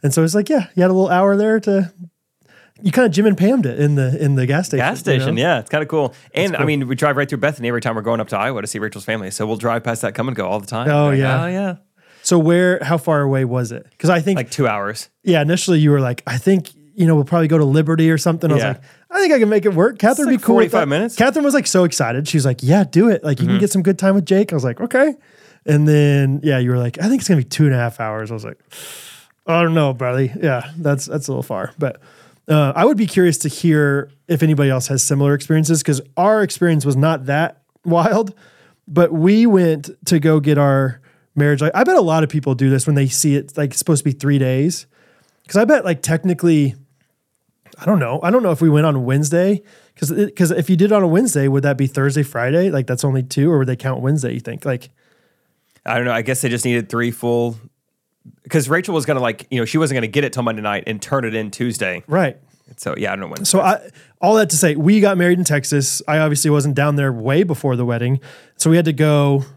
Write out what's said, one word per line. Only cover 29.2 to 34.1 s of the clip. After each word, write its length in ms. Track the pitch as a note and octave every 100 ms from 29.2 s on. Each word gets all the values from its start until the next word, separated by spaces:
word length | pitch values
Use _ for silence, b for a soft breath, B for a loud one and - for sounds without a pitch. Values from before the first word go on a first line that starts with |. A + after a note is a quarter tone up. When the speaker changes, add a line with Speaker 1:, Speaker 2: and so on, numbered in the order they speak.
| B _ -
Speaker 1:
"I 160 | E3
don't 120 | E3
know, 200 | D#3+ C#3+
Bradley." 380 | B2 B2+ B2+ C3 A#2+
Yeah, 280 | D#3+ B2+ B2 D#3+
that's, 300 | D3+ C#3+ -
that's 220 | D3+ C#3
a 20 |
little 120 | C3
far. 300 | B2 G2+ A#2 -
But, 200 | C#3 - b b b b -
uh, 240 | D3+ C#3 D3
I 80 |
would 120 | G#3+ B3
be 80 | G#3
curious 320 | - F3+ D#3+
to 100 | D3+
hear 600 | - E3+ D3+ C#3+ C#3 C#3